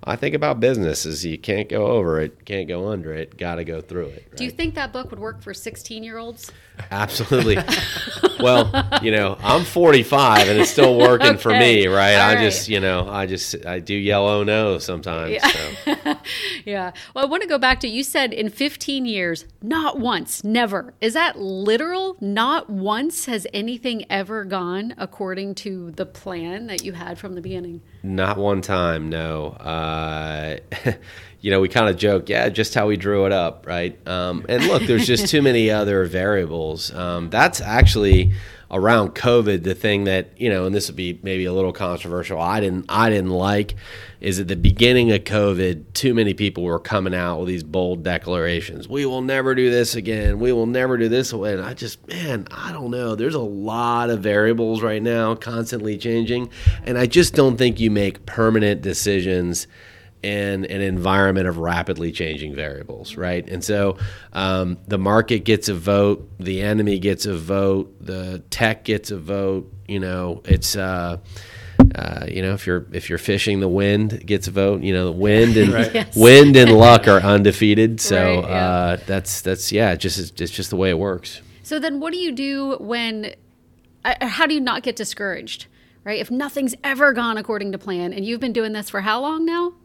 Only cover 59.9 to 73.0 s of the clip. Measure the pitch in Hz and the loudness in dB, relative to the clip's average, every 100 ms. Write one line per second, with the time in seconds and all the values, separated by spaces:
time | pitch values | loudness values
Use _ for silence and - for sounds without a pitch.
59.9 | - - _ 101 101 101 98 95 98 98 | -20 -20 _ -6 -4 -4 -4 -6 -4 -4
60.9 | 90 90 95 98 95 92 85 82 85 82 | -2 0 4 4 4 0 -2 -2 -2 -2
61.9 | 82 82 78 82 76 76 71 76 71 - | -4 -6 -6 -6 -6 -10 -8 -10 -10 -14
62.9 | 60 - - 90 90 - 90 90 104 101 | -16 -14 -8 -4 -4 -6 -10 -4 0 0
63.9 | 95 - - - - 95 92 90 87 - | -2 -6 -10 -12 -4 -2 0 -2 -6 -4
64.9 | 101 95 107 110 113 90 107 - 92 85 | -2 2 2 4 0 2 0 0 -4 2
65.9 | 101 101 104 - - 90 95 101 107 104 | 4 4 2 -4 -12 -8 -4 -2 0 0
66.9 | 98 95 95 104 90 80 98 98 95 95 | 0 0 -2 -4 -6 -4 0 2 0 -2
67.9 | - - 92 92 92 - - 113 110 - | -12 -12 -10 -8 -10 -12 -2 0 0 -4
68.9 | 107 - 101 78 98 98 95 - - - | -4 -4 -10 -6 -4 -2 -4 -6 -16 -8
69.9 | 101 92 92 90 85 - 95 - 104 95 | -6 -4 -4 -6 -8 0 0 2 -4 -4
70.9 | 92 87 87 - - - - - - - | -4 -6 -8 -12 -20 -18 -20 -18 6 6
71.9 | - 50 - - 92 95 98 - 90 - | 6 -8 -8 -8 -4 -4 -4 -2 -4 -4
72.9 | 90 | -10